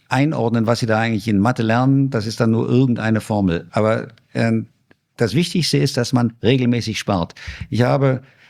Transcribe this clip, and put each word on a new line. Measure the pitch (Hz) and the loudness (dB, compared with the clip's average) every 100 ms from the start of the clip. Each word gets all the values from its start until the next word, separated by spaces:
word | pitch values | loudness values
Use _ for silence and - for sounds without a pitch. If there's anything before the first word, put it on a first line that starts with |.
| - | -4
einordnen, | 127 147 127 117 117 110 | 0 0 0 0 0 0
was | 117 | 0
sie | 113 | 0
da | 110 | 0
eigentlich | 113 110 117 | 0 -2 0
in | 101 | 2
Mathe | 110 127 | 2 0
lernen. | 110 120 131 139 135 | 0 2 4 2 2
Das | 117 110 | -2 -4
ist | 110 | -2
dann | 113 | 0
nur | 113 - | 2 2
irgendeine | 123 131 117 110 107 | 2 2 0 0 -2
Formel. | - 104 95 82 - | -2 0 0 -2 -4
Aber, | 110 107 117 - - _ | -2 0 0 -4 -16 _
ähm, | 123 117 113 110 _ _ _ _ - | -2 0 -2 -4 _ _ _ _ -4
das | 113 127 | -2 0
Wichtigste | 175 190 147 143 | 0 -2 0 0
ist, | 143 - | 0 -2
dass | 120 | -2
man | 123 117 - | 0 0 0
regelmäßig | 107 135 120 120 110 101 | 0 2 2 -2 -4 -6
spart. | - 98 82 - - - - | -4 -2 -4 -8 -16 -14 -6
Ich | 110 | 0
habe | 123 139 135 127 - _ _ | 2 2 2 0 -6 _ _